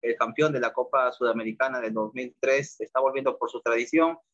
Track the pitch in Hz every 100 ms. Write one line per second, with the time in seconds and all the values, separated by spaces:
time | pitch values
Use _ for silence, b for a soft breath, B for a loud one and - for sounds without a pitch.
0 | 117 117 117 120 156 139 120 - 127 135
1 | 127 123 120 113 110 110 131 131 113 110
2 | 107 127 123 _ 135 135 147 - 110 131
3 | 135 135 135 127 120 120 117 117 123 160
4 | 165 165 _